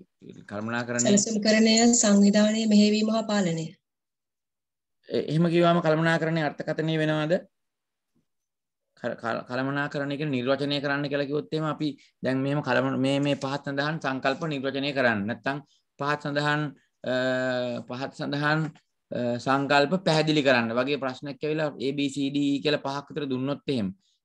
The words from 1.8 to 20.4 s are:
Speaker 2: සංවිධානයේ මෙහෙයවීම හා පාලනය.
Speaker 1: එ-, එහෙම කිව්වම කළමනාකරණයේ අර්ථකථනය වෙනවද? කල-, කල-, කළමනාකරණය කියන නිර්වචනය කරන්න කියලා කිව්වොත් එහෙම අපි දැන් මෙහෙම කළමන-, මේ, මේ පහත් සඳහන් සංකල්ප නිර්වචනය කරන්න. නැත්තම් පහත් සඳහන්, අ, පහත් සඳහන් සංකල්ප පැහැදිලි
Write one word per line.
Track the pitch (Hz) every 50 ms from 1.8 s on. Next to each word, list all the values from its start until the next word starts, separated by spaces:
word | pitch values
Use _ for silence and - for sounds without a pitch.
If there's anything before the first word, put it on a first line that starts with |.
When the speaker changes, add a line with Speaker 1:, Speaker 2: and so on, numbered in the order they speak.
| 233 240 233
Speaker 2:
සංවිධානයේ | - - 208 202 202 202 202 202 214 208 214 214 220 226
මෙහෙයවීම | 220 208 208 208 208 214 214 214 214
හා | 220 226 214
පාලනය. | 214 208 208 190 170 165 165 160 160 - _ _ _ _ _ _ _ _ _ _ _ _ _ _ _ _ _ _ _ _ _ _ _ _ _ _ -
Speaker 1:
එ-, | - 117 -
එහෙම | - 147 160 170 170
කිව්වම | 165 175 170 170 170 175
කළමනාකරණයේ | 165 160 156 156 165 165 165 165 160 160 165 165 156
අර්ථකථනය | 143 - - 151 - 151 156 156 160 160
වෙනවද? | 156 156 156 156 156 151 156 175 - - _ _ _ _ _ _ _ _ _ _ _ _ _ _ _ _ _ _ _ _ _ _ _ _ _ _ _ _ _ _
කල-, | _ - 120 -
කල-, | - - 113 117 - -
කළමනාකරණය | - 123 127 131 139 139 143 143 147 - 160 143 143 143
කියන | 135 156 151
නිර්වචනය | 135 123 120 127 139 135 147 143 143 143
කරන්න | 131 143 143 143 147
කියලා | 139 143 143 143 135
කිව්වොත් | 143 151 - - -
එහෙම | 156 156 151
අපි | 143 - 156 147 139 - - _ _ _ -
දැන් | 123 131 131
මෙහෙම | 135 139 143 147 147
කළමන-, | 135 123 123 127 135 131 127
මේ, | 131 135 139 139
මේ | 143 143 139
පහත් | 139 139 135 139 143 -
සඳහන් | 147 139 139 143 151 160 160
සංකල්ප | - 139 131 131 123 135 135 202 165
නිර්වචනය | 160 147 135 127 139 131 139 135 143 135
කරන්න. | 135 127 120 113 101 98
නැත්තම් | 107 120 117 _ 135 139 147 147 _ _ _ _ _ _ _
පහත් | 139 143 147 147
සඳහන්, | - 151 143 143 147 147 147 151 151 143 131 _ _ _ _ _ -
අ, | 120 127 127 127 127 127 127 127 127 127 123 123 123 120 120
පහත් | 120 - 123 123 139 - -
සඳහන් | - 151 135 143 143 147 147 151 156 160 - - - _ _ _ _ _ _
සංකල්ප | - 120 123 120 120 120 - 135 131 139 139 135 143 143 143 139 180 185 -
පැහැදිලි | 170 156 156 156 156 151 139